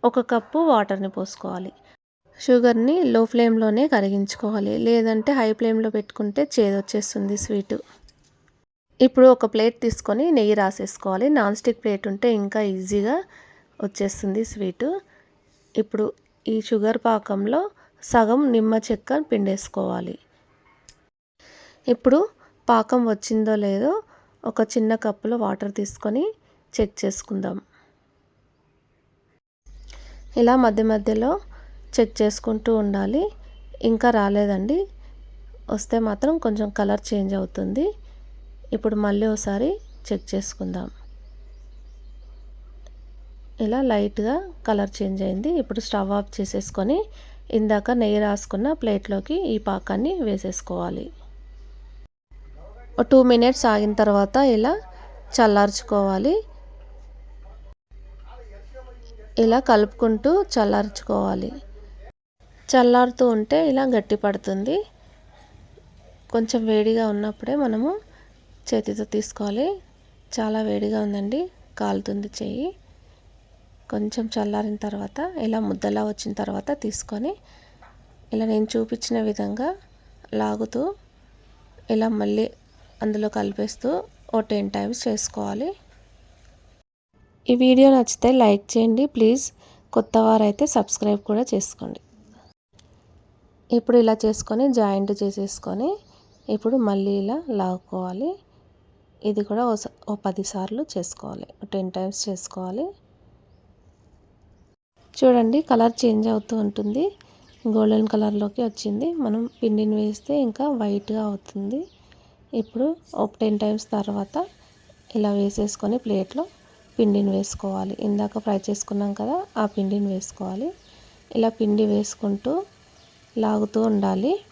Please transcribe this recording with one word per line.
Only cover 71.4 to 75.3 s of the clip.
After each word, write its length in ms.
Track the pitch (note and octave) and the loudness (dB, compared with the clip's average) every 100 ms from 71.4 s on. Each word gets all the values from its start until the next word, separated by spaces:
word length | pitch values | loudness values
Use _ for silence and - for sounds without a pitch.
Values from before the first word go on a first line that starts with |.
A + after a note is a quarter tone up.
| F4+ _ - - | -6 _ -20 -8
కాలుతుంది 480 | G#3 G3 G3+ G3+ G3+ - | -4 -4 -4 -6 -8 -10
చెయ్యి. 300 | G#3+ G#3+ D#4 G4+ _ - - _ _ - _ - _ - _ | -8 -6 -8 -10 _ -20 -20 _ _ -20 _ -20 _ -20 _
కొంచెం 320 | G#3+ G#3 A3+ A3 | -6 -4 -4 -4
చల్లారిన 440 | A3+ G#3 G#3 G#3+ G#3 | -4 -2 -2 -4 -6
తర్వాత 340 | G#3 G3+ G3 - E4+ | -6 -8 -10 -8 -8